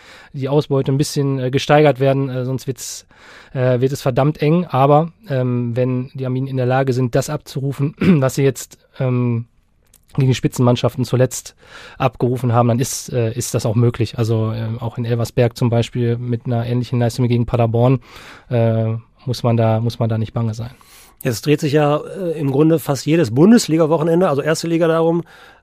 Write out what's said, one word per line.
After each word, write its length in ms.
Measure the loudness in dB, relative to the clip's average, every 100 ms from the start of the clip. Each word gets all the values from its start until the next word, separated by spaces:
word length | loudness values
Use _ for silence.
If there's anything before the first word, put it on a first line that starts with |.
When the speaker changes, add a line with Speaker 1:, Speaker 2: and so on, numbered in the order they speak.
| -20 -20 -18
Speaker 1:
die 160 | -10 -2
Ausbeute 420 | -2 0 -2 0
ein 60 | -2
bisschen, 400 | -2 -2 -2 -2
äh, 140 | -2
gesteigert 480 | -2 2 4 4 4
werden, 280 | 0 0 -2
äh, 160 | -4
sonst 220 | -6 -6 -6
wird's, 400 | -10 -12 -14 -18 _ -20 -20 -12
äh, 260 | -2 0 2
wird 120 | 0
es 100 | 0
verdammt 400 | -2 2 0 2
eng. 240 | 2 2 0
Aber, 460 | 2 4 4 4 -6 -6
ähm, 460 | -2 -2 -2 -2 -2
wenn 340 | 0 -2 -6 -8
die 100 | -6
Arminen 220 | -4 -4
in 100 | -2
der 80 | 0
Lage 280 | 0 0
sind, 200 | 0 0
das 160 | 0 -2
abzurufen, 640 | -6 -8 -8 -6 -4 -4 0
<clears throat> 40 |
was 340 | 2 4 2
sie 100 | 2
jetzt, 360 | 0 0 -10 -20 _ -4
ähm, 480 | -2 0 0 -2 -6 _ _ _ _ _ _ 0
gegen 140 | 2
die 60 | 2
Spitzenmannschaften 680 | 0 2 2 2 0 -2 -2
zuletzt 500 | 0 0 -2 -14 -20 -20 -20 -20 -4
abgerufen 520 | -4 0 -2 -2 0
haben, 180 | 2 2
dann 100 | 0
ist, 340 | -2 -6 -6
äh, 200 | -4 -2
ist 200 | -4 -4
das 140 | -2 0
auch 80 | 2
möglich. 420 | 2 0 -4 -2
Also, 340 | -2 0 -2
ähm, 280 | -4 -6 -6
auch 180 | -8 -6
in 80 | -4
Elversberg 500 | -2 -2 0 0 0
zum 140 | 0
Beispiel 480 | 0 -2 -2 -2 -2
mit 300 | -4 -6 -4
einer 180 | -4 -2
ähnlichen 320 | -4 -2 -2
Leistung 280 | -2 0 0
wie 40 |
gegen 160 | 0 0
Paderborn, 540 | 0 0 2 2 2 -2 -18 -20 -20 -4
äh, 440 | 0 2 2 -2 -4 -10 _ -8
muss 180 | -2
man 140 | 0 2
da, 220 | 4 2
muss 200 | 0 -2
man 100 | -2
da 80 | -2
nicht 160 | -4
bange 220 | -4 -4 -6
sein. 160 | -10 -16 _ -20 -20 _
Speaker 2:
Jetzt 240 | -6 -4 0
dreht 140 | 0
sich 140 | 2
ja, 240 | 2 2 0
äh, 340 | -4 -8 -6 -4
im 120 | -2
Grunde 280 | 2 4 2
fast 260 | 0 -4 0
jedes 300 | 0 2 4
Bundesliga-Wochenende, 920 | 6 6 4 0 2 2 2 2 2
also 140 | 0
erste 260 | -2 -2 -2
Liga, 200 | 0 2
darum, 340 | 2 2 0 -4 -16 -20 -20